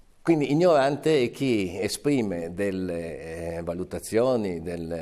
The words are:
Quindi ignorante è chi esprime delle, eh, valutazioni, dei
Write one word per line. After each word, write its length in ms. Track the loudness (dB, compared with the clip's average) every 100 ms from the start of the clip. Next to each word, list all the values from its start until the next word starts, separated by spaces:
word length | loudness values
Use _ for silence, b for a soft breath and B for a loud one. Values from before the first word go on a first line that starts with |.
| _ _
Quindi 300 | 2 2 4
ignorante 680 | 4 6 6 4 2 2 4
è 80 | 2
chi 480 | 0 0 2 0 -2
esprime 720 | -4 -2 0 2 0 -2 -6 -4
delle, 1000 | -2 -2 -4 -4 -6 -10 -10 -8 -6 -6
eh, 40 |
valutazioni, 960 | -6 -6 -6 -8 -2 2 2 2 0 -4
dei 240 | -6 -6 -6 -6